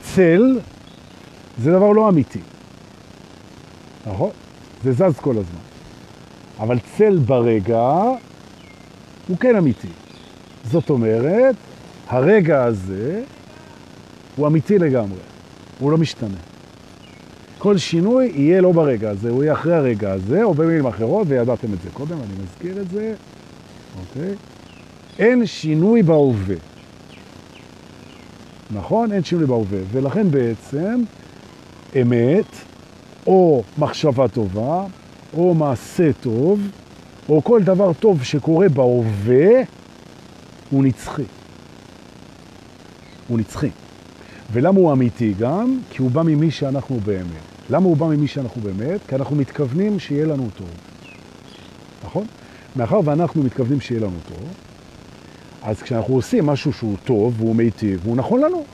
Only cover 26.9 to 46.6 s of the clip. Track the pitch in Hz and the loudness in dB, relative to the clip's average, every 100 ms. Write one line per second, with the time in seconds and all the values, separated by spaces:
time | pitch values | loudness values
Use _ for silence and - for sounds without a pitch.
26.9 | - - - - - - - - - - | -20 -20 -20 -20 -20 -20 -20 -20 -20 -20
27.9 | - - - - - - - - 104 90 | -20 -20 -20 -20 -20 -20 -20 -12 -10 -2
28.9 | 208 233 202 165 170 147 120 104 98 92 | 0 0 -2 0 0 2 0 0 -4 -4
29.9 | 123 135 165 202 139 117 113 - 139 180 | -2 -2 0 2 2 0 -4 -8 -6 -4
30.9 | 247 226 - - - - - - - - | -2 -4 -8 -20 -20 -20 -20 -20 -20 -6
31.9 | 135 123 120 120 175 202 - - - - | 0 2 2 4 2 0 -10 -20 -20 -20
32.9 | - - - - 190 180 139 104 - 147 | -20 -20 -8 2 4 6 4 0 -4 -4
33.9 | - 156 123 127 123 104 95 123 170 196 | 0 0 2 0 0 -4 -4 -4 -4 -6
34.9 | 185 - - - 151 180 165 151 120 - | -14 -20 -20 -12 0 2 2 0 -2 -6
35.9 | - 165 120 131 110 151 208 202 - - | 0 0 0 -2 0 0 0 -2 -12 -20
36.9 | - - - - 151 - 233 180 185 196 | -20 -20 -20 0 0 4 2 4 2 2
37.9 | 156 220 175 123 147 151 165 196 139 127 | 2 2 2 0 -4 0 2 4 4 2
38.9 | 123 113 104 101 127 175 254 240 - - | 2 0 -2 2 4 6 4 2 -10 -20
39.9 | - - - - - - - - 139 135 | -20 -20 -20 -20 -20 -20 -20 -4 2 2
40.9 | - - - 139 - - - - - - | 0 -8 -10 -10 -12 -20 -20 -20 -20 -20
41.9 | - - - - - - - - - - | -20 -20 -20 -20 -20 -20 -20 -20 -20 -20
42.9 | - - - - 117 110 - 143 - - | -20 -20 -20 -6 -4 -4 -4 -6 -6 -20
43.9 | - - - - - - 104 151 196 170 | -20 -20 -20 -20 -20 -6 0 2 4 4
44.9 | 135 123 - 113 95 117 170 247 262 - | 4 0 0 -2 0 -2 -2 -2 -4 -6
45.9 | - 131 127 165 147 160 131 | -4 -2 0 0 2 0 -2